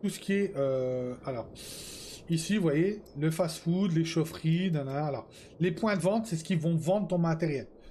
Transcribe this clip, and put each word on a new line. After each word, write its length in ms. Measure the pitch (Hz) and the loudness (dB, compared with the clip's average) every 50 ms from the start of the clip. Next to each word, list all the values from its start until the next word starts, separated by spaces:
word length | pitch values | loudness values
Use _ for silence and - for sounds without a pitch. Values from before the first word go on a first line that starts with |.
tout 80 | - 202 | -2 -4
ce 100 | 196 - | -4 -4
qui 140 | - - 196 | -2 0 0
est, 200 | 202 202 190 - - | 2 2 0 0 0
euh, 560 | 139 135 135 131 131 127 127 127 127 123 123 123 - | 0 2 2 0 0 0 -2 -2 -2 -4 -6 -8 -6
alors, 220 | - 131 117 113 - - - - - - - - - - - - - - - - - | -6 -6 -6 -6 -8 -12 -16 -16 -14 -14 -14 -14 -14 -14 -14 -14 -14 -16 -16 -4 -2
ici, 280 | 170 160 160 - 202 214 | -2 -2 0 0 0 2
vous 60 | 185 | 4
voyez, 380 | 160 139 151 170 196 208 214 - - - 143 | 4 4 4 4 2 0 -2 -10 -14 -8 -2
le 100 | 147 160 | 0 0
fast-food, 640 | 160 160 185 165 - - - 165 170 180 196 208 | 2 2 -2 -2 -2 -4 0 0 2 2 2 2
les 140 | 165 160 165 | 4 2 2
chaufferies, 680 | 160 - 170 151 156 - - - 160 165 170 185 190 | 2 2 0 0 0 -4 -4 0 2 2 4 2 2
nanana. 340 | 170 151 139 135 135 143 151 | 0 0 -2 -2 -2 -2 -2
Alors, 220 | 151 139 117 - - - - - - - - | -2 -2 -4 -8 -12 -16 -20 -20 -20 -4 0
les 120 | 160 185 | 0 0
points 240 | 180 - - 220 208 | 0 2 2 2 2
de 60 | 190 | 4
vente, 240 | 160 180 202 226 226 | 2 2 2 2 0
c'est 100 | - 175 | -2 -4
ce 80 | 160 160 | -6 -2
qu'ils 160 | - 190 165 | 0 0 2
vont 160 | 151 165 170 | 2 2 2
vendre 320 | 160 143 151 190 214 196 - | 2 2 2 2 2 2 0
ton 100 | 185 175 | 2 2
matériel. 500 | 170 165 165 160 175 160 143 135 120 - - - - - | 2 2 2 0 0 -2 -2 -2 -4 -8 -16 -20 -20 -20